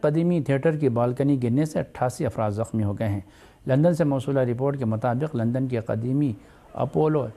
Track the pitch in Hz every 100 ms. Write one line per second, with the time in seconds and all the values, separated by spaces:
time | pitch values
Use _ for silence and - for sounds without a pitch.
0 | 151 156 170 175 139 139 165 151 143 117
1 | 120 123 139 139 120 127 156 170 139 -
2 | 127 - 139 - 107 101 110 110 104 98
3 | 113 101 - - - - - 131 165 165
4 | 151 135 131 135 123 120 139 139 113 110
5 | 123 120 151 120 113 127 131 120 107 113
6 | 120 135 147 104 - - - - 135 156
7 | 156 151 117